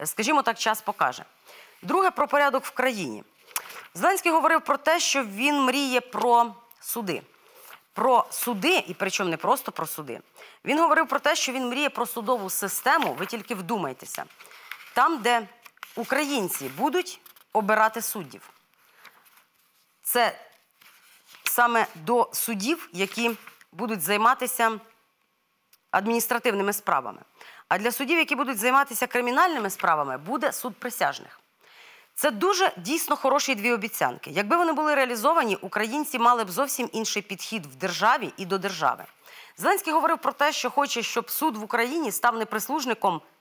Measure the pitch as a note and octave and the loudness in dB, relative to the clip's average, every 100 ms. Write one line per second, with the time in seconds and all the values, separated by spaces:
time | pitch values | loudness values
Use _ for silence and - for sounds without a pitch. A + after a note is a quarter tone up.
0 | D3+ - A3 D4+ A#3 A3+ A3+ G#3+ - - | -8 -4 0 2 2 0 -2 -2 -4 -2
1 | C#3 - - _ - - - - F3+ F4+ | -2 -2 -14 _ -20 -20 -20 -14 -2 2
2 | F#4 - C#4+ C#4+ C#4+ A3 - - B3+ A3 | 2 2 2 4 4 2 -4 -2 -2 0
3 | C#3+ G#2+ - _ - - - - - E3 | -6 -8 -14 _ -12 -10 -10 -18 -14 0
4 | E4 F#4+ F4 D#4+ D#4 D#4+ - C#4+ D#4 E4 | 2 2 2 2 4 2 2 0 2 2
5 | - C#4 A3 G3 C#4 D4 C4 C4+ C#4 B3 | 2 0 -2 0 0 4 2 2 2 0
6 | B3 G#3 A#3+ A#3 A#3 G3+ - - - A#3+ | -2 -2 4 4 4 -2 -20 -16 -10 -6
7 | G3 C#3+ - _ _ - - - _ - | -4 -6 -8 _ _ -20 -20 -20 _ 0
8 | B3 A#3+ - - A#3+ G#3 C4 F4+ - F3+ | 4 4 2 -4 -6 -2 0 0 -2 -6
9 | F#3+ - F3+ D#3+ F#3+ C4+ - - D#3+ - | -4 -2 -2 -2 0 0 -2 -8 -8 -8
10 | C#3+ A2 - - - - - D4 E4 D#4 | -10 -14 -16 -20 -20 -12 -2 2 4 4
11 | D#4+ - C#4+ D#4+ C4+ B3+ B3 C4 C#4+ - | 2 0 0 0 -2 -4 -4 -2 -2 -2
12 | B3 A#3+ A3 B3 F#3+ - G3 - - D#4+ | -6 -4 -2 -2 -2 -4 -4 -2 2 2
13 | G#3+ C3 F#3+ A#3 - G#3 F3 A3 D3 B2+ | 2 -4 -6 -8 -8 -8 -4 -4 -4 -8
14 | E3 - - - - - - - - - | -12 -12 -12 -16 -20 -20 -18 -18 -4 2
15 | C#4+ D#4 G#3 A#3+ G3+ - - - - - | 2 2 2 2 0 -16 -20 -20 -14 -8
16 | A#3 C4+ C#4+ C#4 F#3 - C3+ C#3 C#4+ F4 | -2 0 0 0 -2 -4 -8 -2 -2 -2
17 | F4 - - - _ A3 G3+ G#3+ A3 A3+ | -4 -12 -20 -20 _ -2 2 4 4 0
18 | - G#3+ C#3+ G#2+ - _ _ _ _ _ | -6 -8 -10 -16 -20 _ _ _ _ _
19 | - _ _ _ _ _ _ _ _ _ | -20 _ _ _ _ _ _ _ _ _
20 | - A#3+ A3 - - _ _ _ - _ | -2 2 2 0 -18 _ _ _ -20 _
21 | _ _ _ - - - A#3+ A#3 - E3 | _ _ _ -10 -2 2 4 4 0 -4
22 | D#3 A#3+ - - - G#3+ G#3+ E4 - F3 | 0 2 2 -2 -4 -2 -2 -4 -6 -4
23 | G3 A3 A#3 A3+ - - - E3+ A3+ G#3+ | -4 0 -2 -2 -12 -20 -18 -8 -6 -4
24 | D#3 G#3 A3+ C4 B3 - A3+ G#3+ - _ | 0 4 4 2 -2 2 0 0 -10 _
25 | _ _ _ _ _ _ _ _ - F#3 | _ _ _ _ _ _ _ _ -2 0
26 | G#3 A#3 - A#3+ A#3 G3+ G3 G#3+ - D3 | 2 0 0 0 0 0 0 -2 0 0
27 | A#2 - - _ - - - F#3 A3+ A#3 | 0 -14 -20 _ -20 -12 -2 0 0 -2
28 | C4+ E4 D#4+ C4 C4 A3 A#3+ C4+ C#4 A#3 | 0 2 2 0 -2 0 4 4 4 -2
29 | A#3+ B3 A#3+ C4 F4+ D4 G3+ - F3+ D#3 | -2 0 2 4 2 2 -4 0 2 2
30 | C#3 B2+ D#3+ C4 D4 - B3 G3 B3+ - | 0 -4 -6 -2 -2 -2 -8 -8 -8 -2
31 | C#3+ C#3 - - _ _ _ - - - | -2 -4 -14 -20 _ _ _ -20 -20 -20
32 | _ - D4 G#3 F4+ F#4 F#4+ - F3 D#4+ | _ -2 -2 2 2 4 2 0 -4 -2
33 | - D4 C4 C#4 C4+ A#3 A3+ A#3 A3 - | 0 0 2 2 0 0 0 0 -2 -2
34 | C3+ - - D3 G#3 E4+ E4+ D4 D4+ C#4+ | -2 -2 -6 -2 2 2 2 2 2 2
35 | B3+ A#3 C4 E4+ A#3+ F#3 F#3+ G3+ A3 C#4+ | 0 2 2 4 2 -2 -4 -4 -2 -4
36 | D4 B3 A#3 A#3+ G3+ F3+ C#4 - A#3+ A3 | -4 2 4 4 2 -2 -2 -2 -4 -4
37 | - G#3 - F#3+ - A3 D3 C3 F#3 D#3+ | -4 -4 -6 -12 -8 -8 -10 -8 -6 2
38 | G#3 C#4 F3+ - F#3 G3 G3+ E3+ E3+ - | 2 2 -2 -8 -4 -2 -4 0 0 0
39 | - _ - - - - A#3+ F#4+ E4 D#4 | -8 _ -20 -20 -20 -2 0 2 2 2
40 | D#4 E4 C#4 - C#4+ - B3 C#4 C#4+ A#3+ | 2 0 -2 2 0 2 -2 0 0 -2
41 | G#3 A#3+ - - D#4 G#3+ G#3+ A#3 A#3+ E4 | -2 -4 -4 -2 -2 -2 -2 0 0 -2
42 | C4+ - A#3+ A3+ A3 G#3+ - D4+ B3+ A3 | -4 0 0 0 -2 -4 -2 -4 -2 0
43 | G3+ D#3+ - _ | 0 -2 -8 _